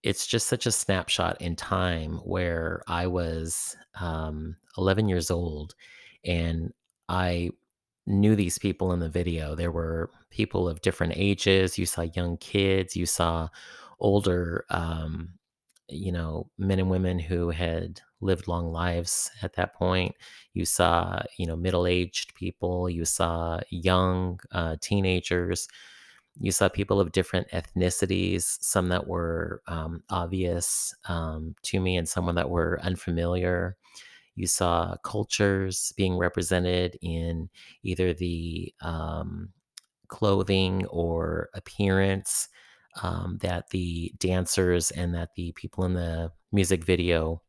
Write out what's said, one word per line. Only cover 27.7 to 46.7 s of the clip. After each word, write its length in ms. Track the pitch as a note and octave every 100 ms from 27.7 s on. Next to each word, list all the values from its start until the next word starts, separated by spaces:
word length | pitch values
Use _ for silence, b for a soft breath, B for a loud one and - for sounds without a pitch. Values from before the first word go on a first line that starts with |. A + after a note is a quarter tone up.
| - F2+ - F#2+ F#2 F#2 F2+ - -
some 260 | - G2+ F2+
that 180 | F2+ -
were, 540 | F2 E2+ E2 E2 - -
um, 360 | E2+ D#2+ E2 -
obvious, 840 | F#2+ F2 F#2 F2+ F2 - - - - -
um, 460 | E2+ D#2+ D#2 D#2+ -
to 140 | - G2
me 200 | F#2 F2+
and 100 | E2
some 240 | - E2+
that 140 | F2 C#2+
were 320 | F2 E2 F2
unfamiliar. 960 | F#2 F2+ - E2+ E2+ F2+ F2+ F2+ F2+ F#2+ B B B B B
You 120 | - F#2
saw 500 | - F2+ E2+ E2+ F2+
cultures 880 | - G#2 G#2 - G2+ G2 F#2+ F#2+ -
being 220 | - F#2+ F2+
represented 800 | F2+ - E2+ F#2 F2+ F2+ F2+ -
in 480 | F2 E2 E2 E2 E2 B B B
either 320 | G2 F2+ F#2
the, 580 | E2+ F2 E2+ E2+ E2 F2 _
um, 680 | E2 E2 D#2+ D#2+ E2 E2+ F2+ _ _ - _ _ _
clothing 760 | - G#2 G2 F#2+ F#2+ F#2 F#2+ F#2+
or 640 | E2+ E2+ E2 D#2+ D#2+ D#2+
appearance, 960 | - - - G2+ F#2+ G2 F#2+ - - - B B B B -
um, 360 | F#2 E2+ F2+ F#2
that 260 | F#2+ F2 -
the 420 | F#2+ F2 E2+ E2+ -
dancers 720 | F#2 F#2 F2+ - F2+ F2 E2
and 240 | - F2
that 200 | F2 E2 -
the 160 | F2
people 320 | - - -
in 80 | F2+
the 400 | F2+ E2+ E2 E2 - _
music 320 | G2+ F2+